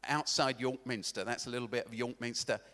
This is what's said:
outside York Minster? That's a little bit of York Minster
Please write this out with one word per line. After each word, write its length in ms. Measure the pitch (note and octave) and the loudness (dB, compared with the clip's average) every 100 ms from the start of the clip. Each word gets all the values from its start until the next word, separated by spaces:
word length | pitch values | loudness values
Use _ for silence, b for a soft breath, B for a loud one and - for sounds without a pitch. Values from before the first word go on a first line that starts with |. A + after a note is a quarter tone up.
| - | 2
outside 500 | D3 D3+ - C#3 B2 | 0 2 4 4 4
York 280 | B2+ C3 B2 | 0 0 -2
Minster? 360 | A#2 F#2 - | -2 -2 -2
That's 240 | G2 A#2+ - | -2 -2 -2
a 40 | |
little 180 | A#2+ A#2+ | -4 0
bit 160 | A#2+ | -2
of 80 | - | -2
York 260 | A2+ A#2+ B2 | -2 -2 -2
Minster 400 | A#2+ A#2 - G#2+ B | -4 -4 0 -2 B